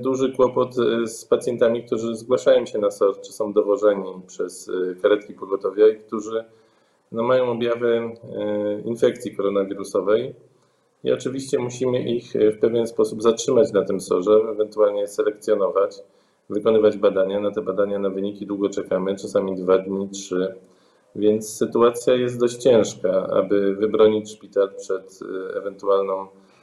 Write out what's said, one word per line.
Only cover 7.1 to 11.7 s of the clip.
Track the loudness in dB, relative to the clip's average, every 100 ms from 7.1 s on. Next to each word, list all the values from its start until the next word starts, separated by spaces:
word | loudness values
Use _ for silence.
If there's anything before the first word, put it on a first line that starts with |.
no, | -4
mają | 2 2 2
objawy, | 0 -2 0 2
e, | 0 -2 -10 -12 -6 -4 -2 -2 -4
infekcji | -6 0 0 0 -8 -4
koronawirusowej. | -2 0 -2 -6 -6 -4 0 0 0 -10 _ _ _ _ _ _
I | -4
oczywiście | -2 -2 -8 -4 -2
musimy | -2